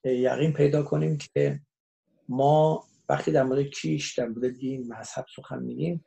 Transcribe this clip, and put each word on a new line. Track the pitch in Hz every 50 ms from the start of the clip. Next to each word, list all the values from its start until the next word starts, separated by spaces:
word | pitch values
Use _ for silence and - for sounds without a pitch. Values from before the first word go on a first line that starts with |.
| -
اه، | 131
یقین | 131 123 127 127 123 127 147 160
پیدا | 147 147 143 143 143 151
کنیم | 147 143 147 151 156 160 156 147
که | - - _ 143 143 143 143 143 - _ _ _ _ _ _ _ _ _ _ _ _ -
ما | 123 131 135 143 151 156 156 156 156 - - _ _ _ _ -
وقتی | 139 139 - -
در | 156 143
مورد | 131 131 131 139 143
کیش، | 139 - - - 160 156 147 143 - - -
در | 123 117
مورد | 110 120 123 127 127 -
دین، | 135 131 135 131 123 117
مذهب | 113 110 113 - - 131 131 - -
سخن | - 139 - 135 127
می‌گیم | 127 123 120 127 147 170 175 165 _